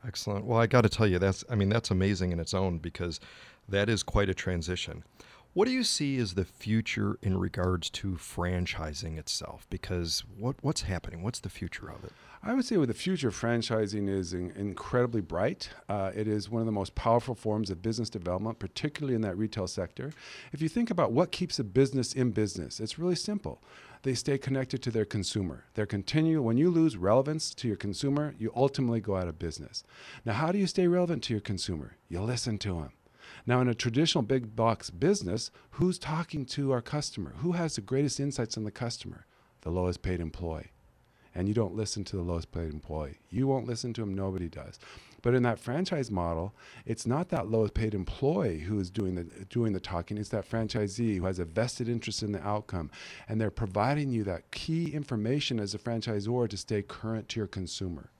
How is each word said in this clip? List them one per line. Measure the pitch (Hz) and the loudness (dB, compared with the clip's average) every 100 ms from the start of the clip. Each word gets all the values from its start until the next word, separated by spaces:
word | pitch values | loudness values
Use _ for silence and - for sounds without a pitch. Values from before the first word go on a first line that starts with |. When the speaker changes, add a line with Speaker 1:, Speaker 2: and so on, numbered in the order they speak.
Speaker 1:
Excellent. | 123 - - 101 101 | -8 -6 -2 -2 2
Well, | 113 | 4
I | 117 | 6
gotta | 123 110 | 8 6
tell | - 110 | 6 6
you, | 90 | 6
that's, | 98 95 - | 4 4 0
I | |
mean, | 117 98 | 2 4
that's | 110 - | 4 4
amazing | 95 95 98 90 | 4 4 4 0
in | 85 | 0
its | 82 95 | 0 0
own, | 95 85 | 0 0
because | 80 - 87 80 - - - - - | -4 -4 -4 -4 -10 -20 -20 -20 -2
that | 98 101 | 2 4
is | 107 | 2
quite | - - 98 | 2 2 2
a | |
transition. | 95 - 90 82 90 - 80 - _ - - - | 2 0 -2 -2 -4 -4 -10 -14 _ -20 -20 -8
What | - 226 | 2 4
do | |
you | 254 | 4
see | 240 - 147 135 | 2 0 0 0
as | 110 | 0
the | 92 92 | 0 -2
future | - - 110 110 - 101 - | -4 0 2 2 0 0 0
in | 98 92 | 0 2
regards | 92 - 90 90 82 | 0 0 2 2 -2
to | - 98 | -4 -4
franchising | 90 - - 87 90 90 - 80 73 82 80 | -4 -6 -2 0 0 -2 -2 -6 -6 -6 -8
itself? | - - - - - | -6 -6 -6 -14 -10
Because | 92 - 90 85 - - - | -10 -4 -2 0 -2 -6 -6
what, | 113 139 | -4 -2
what's | 135 156 | -2 -2
happening? | - 90 - 85 | -2 -4 -4 -6
What's | 95 - | -6 -6
the | - | -8
future | - 90 - - | -8 -8 -8 -12
of | 71 - | -14 -16
it? | - - - | -18 -20 -12
Speaker 2:
I | 202 | -2
would | 254 254 | 0 2
say | 208 | 4
with | 135 | 2
the | 110 | 2
future, | - 185 131 | 0 0 0
franchising | 98 117 117 110 110 107 104 101 | 0 0 2 2 0 0 0 0
is | 98 87 | 0 0
in-, | 90 90 | -2 -4
incredibly | 87 101 87 - 127 123 113 | -4 -4 -4 0 2 2 2
bright. | 87 82 107 190 - - - | -2 0 0 0 -10 -14 -6
Uh, | 101 95 95 | -2 -2 0
it | 107 | 0
is | 104 101 | 0 0
one | 113 | -2
of | 113 | 0
the | |
most | 104 95 - | 0 -2 -2
powerful | 117 117 113 120 | 4 4 4 -4
forms | 110 107 101 | -2 0 0
of | 90 | -2
business | 101 113 110 | -2 -2 -2
development, | 104 87 90 110 110 | -4 -2 -2 -2 -6
particularly | 92 - 151 143 147 | -8 -4 -6 -4 -2
in | 120 | 0
that | 110 90 | 0 0
retail | 107 110 90 | -2 -2 -4
sector. | - 87 - 131 160 - - - | -2 -6 -6 -10 -10 -16 -16 -12
If | 143 | -2
you | 160 | 0
think | 233 233 | 2 0
about | 180 123 | 4 4
what | 117 175 | 4 2
keeps | - 185 - | 2 -4 -2
a | 107 | 0
business | 98 135 135 123 | 4 6 4 -2
in | 131 123 | 2 2
business, | 107 107 98 71 - | 2 0 0 -8 -6
it's | 110 - | -8 -4
really | 170 180 | 0 0
simple. | - 208 - 65 - - - - | -2 -4 -4 -10 -16 -20 -20 -6
They | 131 | -2
stay | 127 - 139 | -2 0 0
connected | 135 135 127 - | 2 0 0 -2
to | - | 0
their | 113 104 | 0 0
consumer. | 110 92 110 92 62 - | 0 0 0 -2 -4 -10
They're | - 107 | -4 -2
continue-, | 101 95 156 160 160 | -2 0 2 4 4
when | 117 117 | 4 4
you | 165 | 6
lose | 170 160 107 | 6 4 4
relevance | 92 117 139 156 - - | 6 6 6 0 -4 -4
to | 123 | -2
your | 101 | -2
consumer, | 101 95 139 143 151 - | -2 -2 0 2 0 -2
you | 110 - | -4 4
ultimately | 139 139 127 117 | 2 4 2 2
go | 104 95 | 2 0
out | 90 | 0
of | 80 | -2
business. | 85 78 73 - - - - - | -6 -6 -10 -12 -14 -20 -18 -10
Now, | - | -2
how | 107 160 | 0 2
do | 196 | 2
you | 185 | 2
stay | - 180 | 4 4
relevant | 175 175 170 | 6 4 0
to | - | 0
your | 110 | -2
consumer? | - 95 - 85 65 - _ | 0 -4 -2 -4 -6 -14 _
You | 85 | -4
listen | 107 127 - 107 | -2 -2 -2 -2
to | 101 87 | -2 -4
'em. | 71 - _ _ - - - | -6 -12 _ _ -20 -12 0
Now, | 123 | 4
in | 127 | 4
a | 117 | 2
traditional | 123 117 165 175 | 0 2 4 2
big | 107 135 117 110 | 2 2 0 2
box | 113 110 - | 2 2 -4
business, | 87 147 196 90 104 - - - | 0 2 2 2 -2 -4 -12 -20
who's | - 180 180 | 0 2 2
talking | - 156 170 151 127 | -2 -2 -2 -6 -6
to | - 139 | -2 0
our | 127 | 0
customer? | 117 147 143 - 80 76 | 0 -4 -4 -6 -8 -4
Who | 151 | 0
has | 175 165 - | 0 0 -4
the | |
greatest | 98 131 143 - | -2 2 2 0
insights | 139 135 113 - | -2 -2 -4 -2
on | 107 | -6
the | |
customer? | - 117 - - - - _ _ _ | -4 -6 -6 -10 -14 -18 _ _ _
The | - | -4
lowest | 87 90 87 | 0 0 0
paid | - 90 | -2 -2
employee. | 82 - 85 80 - _ _ _ _ _ _ | -2 -4 -6 -6 -10 _ _ _ _ _ _
And | - 95 | -2 0
you | |
don't | 107 104 87 | 2 0 0
listen | 107 - 95 | -4 -4 -4
to | 98 | -2
the | |
lowest | 87 85 80 | 0 -2 -2
paid | - 82 | -4 -4
employee. | 76 - 78 73 73 _ | -6 -6 -6 -6 -8 _
You | 95 135 | -2 0
won't | 135 113 | 0 -2
listen | 117 123 | -4 -4
to | 113 | -4
him, | 110 | -4
nobody | 95 98 92 87 | -2 -2 -2 -4
does. | - - - - - - - | -8 -14 -16 -20 -20 -20 -4
But | 120 | 2
in | 127 | 4
that | 120 110 | 4 2
franchise | - 139 185 170 120 | -2 -2 0 -2 0
model, | 101 85 82 92 - - - - | 0 0 0 -2 -8 -20 -18 -6
it's | 113 - | -4 0
not | 131 180 | 0 0
that | 165 101 | -2 2
lowest | 110 107 | 2 2
paid | - 110 101 | 2 0 0
employee | 90 - 135 180 147 80 | -4 0 2 2 2 0
who | 80 107 | -2 0
is | 92 | 0
doing | 98 95 90 | -2 -2 -2
the, | 85 - 95 | -6 -10 -6
doing | 120 117 | 0 2
the | 95 | 0
talking, | - 85 87 104 | -2 -4 -4 -6
it's | 104 | -2
that | 110 98 | -4 -2
franchisee | 113 110 110 104 98 117 98 | -2 -2 0 -2 0 0 2
who | 87 | 0
has | 90 | -2
a | 85 | -2
vested | 82 120 - 117 | 0 0 0 -2
interest | 117 - 107 | -2 -2 -4
in | 107 | -2
the | 101 101 | -2 -2
outcome. | 104 - 92 76 - - - - | -2 -2 -4 -4 -8 -16 -16 -4
And | 110 | 0
they're | 110 | 0
providing | - 110 95 110 147 143 | -2 -2 2 2 2 2
you | 117 101 | 0 0
that | 85 - | -2 -6
key | - - 160 170 | -10 -2 -2 0
information | 151 143 117 107 143 143 120 | -4 -2 -2 2 0 0 -2
as | 101 | -2
a | 104 | -4
franchisor | - 117 110 104 101 123 117 | -4 -2 0 -2 0 0 0
to | 101 | -2
stay | - 107 | -2 -2
current | 101 - 113 113 - | -2 -6 -4 -4 -4
to | - | -4
your | 101 | -4
consumer. | - 90 - 95 82 - _ | -4 -6 -4 -4 -6 -10 _